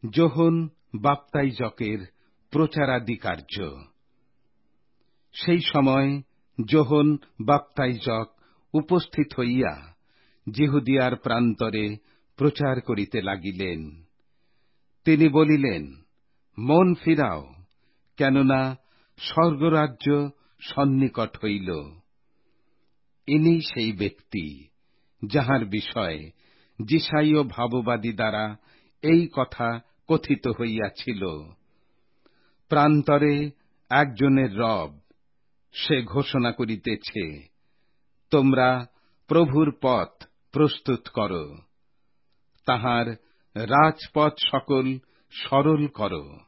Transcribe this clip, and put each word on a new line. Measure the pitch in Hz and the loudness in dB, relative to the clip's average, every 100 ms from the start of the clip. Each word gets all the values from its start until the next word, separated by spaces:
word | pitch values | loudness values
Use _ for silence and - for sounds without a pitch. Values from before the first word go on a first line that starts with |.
| 113 | -2
যোহন | 120 165 135 165 165 160 _ _ 104 | 2 2 4 2 2 -2 _ _ -4
বাপ্তাইজকের | 143 143 _ 147 139 117 117 - 107 107 92 _ _ _ _ | -2 -2 _ -2 -2 -2 -8 -6 -6 -6 -10 _ _ _ _
প্রচারাদিকার্য। | 156 156 156 139 123 113 117 104 82 73 - 85 69 69 _ _ _ _ _ _ _ _ _ _ _ _ _ _ | 0 0 0 0 -2 -4 -6 -6 -8 -8 -10 -10 -12 -20 _ _ _ _ _ _ _ _ _ _ _ _ _ _
সেই | - - 175 160 | -8 0 0 2
সময় | 151 135 135 135 139 - _ _ - 107 | 2 2 2 0 -2 -8 _ _ -8 2
যোহন | 156 131 151 147 147 - _ | 2 4 4 4 2 -4 _
বাপ্তাইজক | 110 143 - - 127 120 123 113 113 _ _ _ _ | 0 0 0 -4 -2 -2 -4 -4 -4 _ _ _ _
উপস্থিত | 151 151 180 - - 147 - | -4 2 0 0 -4 -4 -2
হইয়া | 123 127 107 71 76 _ _ _ _ _ - | -2 0 -2 -4 -16 _ _ _ _ _ -12
জিহুদিয়ার | 110 147 143 120 135 127 123 | -2 0 0 2 2 2 -2
প্রান্তরে | - 117 120 107 113 107 107 107 _ _ _ - | -2 0 0 0 -4 -2 -4 -6 _ _ _ 0
প্রচার | 147 - 143 127 | 0 0 -2 -2
করিতে | - 107 101 117 | -4 -4 -4 -4
লাগিলেন। | 98 98 90 92 95 82 78 80 85 _ _ _ _ _ _ _ _ _ - | -4 -6 -8 -6 -6 -6 -10 -18 -20 _ _ _ _ _ _ _ _ _ 2
তিনি | 156 160 | 6 6
বলিলেন, | 143 156 151 139 87 71 67 _ _ _ _ _ - | 6 4 4 2 -4 -8 -16 _ _ _ _ _ -10
"মন | 120 156 185 | 2 4 4
ফিরাও, | 170 - 156 131 80 67 - - _ _ _ _ - | 2 0 2 0 -4 -10 -20 -20 _ _ _ _ -2
কেননা | 139 135 135 135 131 131 _ _ _ _ | 2 4 4 2 -2 -6 _ _ _ _
স্বর্গরাজ্য | - - 170 147 165 156 151 117 139 143 143 - _ _ | -6 0 2 2 2 2 0 -2 0 0 0 -8 _ _
সন্নিকট | - - 139 131 135 - 107 - | -10 0 2 2 0 -2 -6 -4
হইল।" | 107 101 92 82 73 82 _ _ _ _ _ _ _ _ _ _ _ _ - | -4 -4 -4 -8 -8 -18 _ _ _ _ _ _ _ _ _ _ _ _ -2
ইনি | 151 160 170 | 2 4 2
সেই | 156 - 110 | 0 -4 -4
ব্যক্তি, | 101 98 - _ 104 78 71 71 _ _ _ _ _ 104 | -2 -4 -6 _ -8 -8 -12 -20 _ _ _ _ _ -4
যাহার | 143 123 135 107 | -2 0 -2 -2
বিষয়ে | 104 - 120 95 78 78 _ _ _ _ _ | -6 -6 -6 -6 -6 -12 _ _ _ _ _
যিশায় | 107 156 - 151 151 151 | 0 0 0 0 4 2
ভাববাদী | 135 98 120 123 117 117 107 | 0 -4 -4 -2 -2 -2 -4
দ্বারা | 104 110 107 107 107 _ _ _ _ | -4 -4 -2 -6 -10 _ _ _ _
এই | 151 165 170 | 2 4 2
কথা | - 127 - 117 117 _ _ - | -4 -6 -4 -4 -4 _ _ -2
কথিত | 156 - 139 127 | -2 0 -2 -2
হইয়াছিল, | 107 117 110 101 - - 107 92 76 78 87 _ _ _ _ _ _ _ _ _ _ _ | -4 -4 -4 -6 -8 -10 -6 -6 -8 -14 -20 _ _ _ _ _ _ _ _ _ _ _
"প্রান্তরে | 156 147 151 147 143 147 147 147 - _ _ _ | 2 4 4 4 2 2 0 -4 -10 _ _ _
একজনের | 131 147 113 139 135 127 98 | 0 0 0 2 4 2 0
রব, | 113 104 76 73 _ _ _ _ _ _ _ | -2 -2 -4 -12 _ _ _ _ _ _ _
সে | - - 143 | -12 -2 -2
ঘোষণা | 117 123 139 135 120 | -2 -4 -2 -2 -2
করিতেছে, | 110 117 110 120 107 - 110 82 73 73 _ _ _ _ _ _ _ _ | -2 -6 -4 -6 -8 -8 -8 -8 -10 -20 _ _ _ _ _ _ _ _
তোমরা | 151 135 131 127 127 120 _ _ _ _ | 2 4 4 2 0 -6 _ _ _ _
প্রভুর | 156 165 139 156 - | 2 4 2 0 0
পথ | 131 120 87 _ - _ _ | 0 0 -2 _ -20 _ _
প্রস্তুত | 135 151 - - 123 - | 0 0 0 -4 -4 -4
করো, | - 104 90 73 76 _ _ _ _ _ _ _ _ _ _ - | -4 -4 -4 -8 -16 _ _ _ _ _ _ _ _ _ _ -4
তাহার | 123 120 120 117 113 _ _ _ 101 | -2 0 0 -2 -6 _ _ _ -10
রাজপথ | 110 139 156 156 - 151 151 147 - | 0 4 4 2 -6 0 0 0 -2
সকল | 139 - 139 131 131 _ _ _ | -2 0 0 0 -6 _ _ _
সরল | - - 139 143 156 147 | -14 0 2 4 2 0
করো।" | - 101 87 71 71 | -4 -4 -4 -10 -20